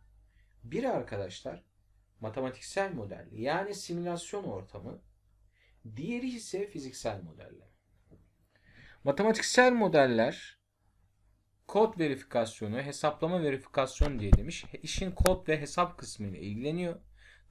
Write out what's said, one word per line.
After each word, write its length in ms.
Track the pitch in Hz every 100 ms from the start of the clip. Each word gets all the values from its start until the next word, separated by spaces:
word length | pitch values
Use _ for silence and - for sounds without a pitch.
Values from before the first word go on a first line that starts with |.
| _ _ _ _ _ _
Biri 240 | 117 170 254
arkadaşlar 760 | 175 107 104 95 - - 175 - _ _ _ _ -
matematiksel 720 | 110 113 131 - - - 196
model, 340 | 147 101 - -
yani 420 | 107 123 170 202
simülasyon 720 | 196 - 170 175 170 - 202
ortamı, 580 | 185 98 90 101 90 - _ _ _ _ _ _ _ _ 113 107
diğeri 320 | 175 240 254
ise 380 | 240 - 185 202
fiziksel 560 | 160 131 - 117 98
modelleme. 440 | 87 76 - - - _ _ _ _ - _ _ _ _ _ - - -
Matematiksel 680 | 139 139 214 220 - - 254
modeller 840 | 240 196 156 131 113 120 175 - - _ _ _ _ _ _ _ _ _ _ -
kod 320 | 202 220 165
verifikasyonu, 840 | 156 135 - 123 113 - 107 113
hesaplama 600 | 139 139 151 147 165 180
verifikasyon 760 | 151 135 - - - - 147 131
diye 140 | 101
demiş. 320 | 104 113 - - -
İşin 280 | 151 - 190
kod 380 | 185 185 185 -
ve 120 | 156
hesap 380 | 143 - 175 -
kısmıyla 400 | - - 101 85
ilgileniyor. 640 | 95 104 139 170 175 175 - - - - -